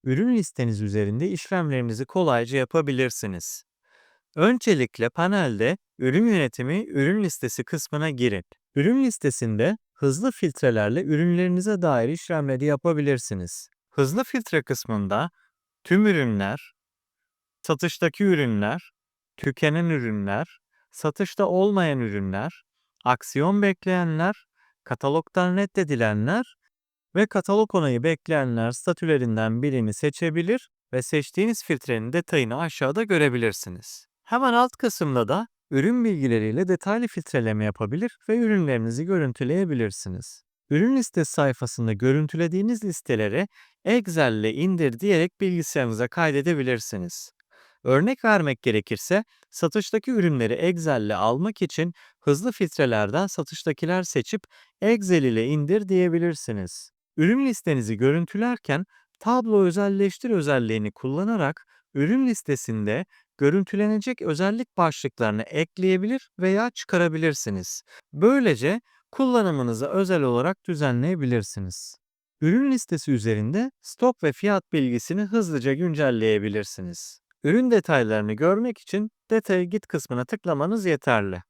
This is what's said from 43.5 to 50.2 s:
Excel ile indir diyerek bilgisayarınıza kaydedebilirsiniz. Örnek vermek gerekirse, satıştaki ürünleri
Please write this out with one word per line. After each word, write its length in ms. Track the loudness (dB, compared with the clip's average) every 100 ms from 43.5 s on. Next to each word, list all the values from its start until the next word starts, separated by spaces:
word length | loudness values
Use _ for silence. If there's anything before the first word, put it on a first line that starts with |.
| _ -20 _ 0
Excel 480 | 0 0 2 2
ile 200 | 2 0
indir 460 | 0 0 2 0 0
diyerek 420 | 2 2 2 _
bilgisayarınıza 680 | -2 0 -2 -2 0 0 -2
kaydedebilirsiniz. 1200 | 0 0 2 0 0 0 -2 -4 -8 -8 -10 -18 _ _ _ _ _
Örnek 420 | 2 2 2 0 2
vermek 360 | 2 2 0
gerekirse, 600 | 0 0 -2 -8 0 -2 -2 _ _
satıştaki 600 | -4 -2 0 -2 -4 0
ürünleri 420 | 2